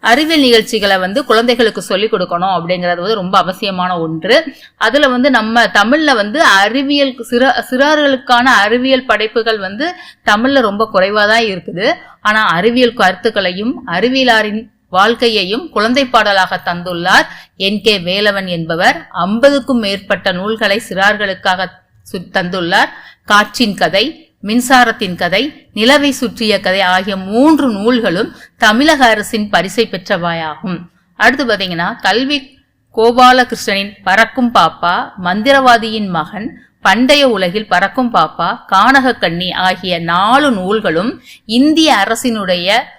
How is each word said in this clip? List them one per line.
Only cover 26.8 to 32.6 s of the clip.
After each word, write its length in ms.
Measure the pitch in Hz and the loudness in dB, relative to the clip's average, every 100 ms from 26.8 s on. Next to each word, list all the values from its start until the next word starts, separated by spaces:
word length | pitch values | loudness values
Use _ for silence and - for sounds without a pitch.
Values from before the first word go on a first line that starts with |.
ஆகிய 360 | 185 185 190 196 | 2 0 -2 -6
மூன்று 540 | 190 214 294 311 269 | -4 2 4 4 2
நூல்களும் 680 | 202 214 247 214 170 240 - - _ | -2 0 0 0 -2 -4 -8 -20 _
தமிழக 480 | 220 220 294 302 254 | 0 2 2 4 2
அரசின் 440 | 214 202 226 208 | 2 -2 -6 -2
பரிசை 380 | 185 180 190 220 | -2 -2 -2 -2
பெற்றவையாகும். 880 | 190 180 196 170 165 160 147 - 170 175 _ _ _ | -4 -4 -4 -2 -6 -8 -10 -10 -10 -12 _ _ _
அடுத்து 300 | 214 247 262 | 0 0 -2
பாத்தீங்கன்னா, 540 | 208 190 170 175 233 | -2 -2 -4 -6 -4
கல்வி 580 | 196 208 269 294 269 _ | -2 0 0 -4 -6 _